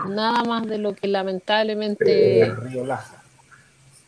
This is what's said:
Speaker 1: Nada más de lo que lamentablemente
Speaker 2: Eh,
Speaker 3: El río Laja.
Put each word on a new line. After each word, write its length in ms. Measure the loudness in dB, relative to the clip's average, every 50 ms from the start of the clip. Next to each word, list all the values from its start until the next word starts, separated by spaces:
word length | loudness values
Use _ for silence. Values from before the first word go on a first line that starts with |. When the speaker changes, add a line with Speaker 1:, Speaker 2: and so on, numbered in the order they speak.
| -4 -4
Speaker 1:
Nada 360 | -2 -2 0 0 0 0 0
más 220 | -2 -2 -4 -4 -4
de 100 | -4 -4
lo 160 | -4 -4 -6
que 140 | -4 -4 -2
lamentablemente 1300 | -2 -2 -2 -4 -6 -6 -4 -2 0 0 0 0 -2 -4 -4 -4 -2 0 2 4 4 6 6 6 6 6
Speaker 2:
Eh, 20 |
Speaker 3:
El 140 | 4 4 2
río 280 | -6 -8 -8 -8 -6 -6
Laja. 380 | -4 -6 -6 -8 -12 -20 -20 -20 _ _ _ _ _ -20 -20 _ _ _ _ _ _ _ _ _